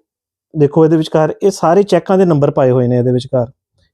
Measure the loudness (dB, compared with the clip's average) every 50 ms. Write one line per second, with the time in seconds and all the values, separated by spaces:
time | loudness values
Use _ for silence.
0 | _ _ _ _ _ _ _ _ _ _ -4 -2 -2 0 2 2 2 2 2 0
1 | -2 -2 -2 -2 -2 -2 -2 -2 -4 -4 -2 0 0 2 2 2 2 2 0 -2
2 | 0 0 0 0 2 2 2 0 0 0 0 0 0 2 2 0 0 0 0 0
3 | 0 0 -2 -2 -4 -4 -4 -4 -4 -6 -8 _ _ _ _ _ _ _